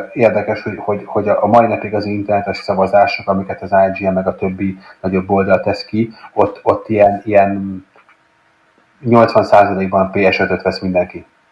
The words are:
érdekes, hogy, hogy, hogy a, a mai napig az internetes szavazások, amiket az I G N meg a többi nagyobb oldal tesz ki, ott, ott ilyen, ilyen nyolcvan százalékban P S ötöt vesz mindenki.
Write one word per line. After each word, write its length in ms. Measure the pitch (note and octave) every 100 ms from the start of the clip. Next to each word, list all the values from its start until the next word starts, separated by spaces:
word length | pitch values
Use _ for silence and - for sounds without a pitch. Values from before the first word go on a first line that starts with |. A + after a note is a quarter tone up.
| -
érdekes, 500 | - A2 F#2+ - G#2+
hogy, 140 | A2 F#2
hogy, 260 | - F#2+
hogy 220 | - G#2+ G#2
a, 160 | F#2+
a 40 | G#2
mai 200 | A#2 A2+
napig 260 | G#2 G#2+
az 120 | G#2
internetes 520 | G#2 G#2 G2+ G2+ G2 F#2
szavazások, 680 | - F#2+ - G2+ G2 - G2+
amiket 340 | F#2+ F#2+ F#2+
az 100 | F#2
I 320 | F#2+ F#2+ F#2
G 60 | G2
N 40 |
meg 140 | F#2 F#2
a 80 |
többi 420 | - F#2+ F#2 G2 F#2 - -
nagyobb 280 | F#2 F#2+ F#2+
oldal 300 | G2 F#2+ F#2
tesz 260 | G#2 -
ki, 260 | - A2 A2+ - -
ott, 260 | - G2+ -
ott 260 | A2 - -
ilyen, 320 | G#2+ G2+ G2+
ilyen 600 | A2 G2+ G2 G2 G2 F#2 - _ _ _ _ _ _ _ _ _ _ _
nyolcvan 420 | A#2+ A#2 A2 A2
százalékban 680 | G2+ G#2 G2+ F#2+ F#2 F#2+ F#2+
P 200 | G2+ F#2+
S 80 | -
ötöt 220 | F#2+ F#2
vesz 180 | F#2 -
mindenki. 460 | F#2+ F2+ F2+ F2 - _ _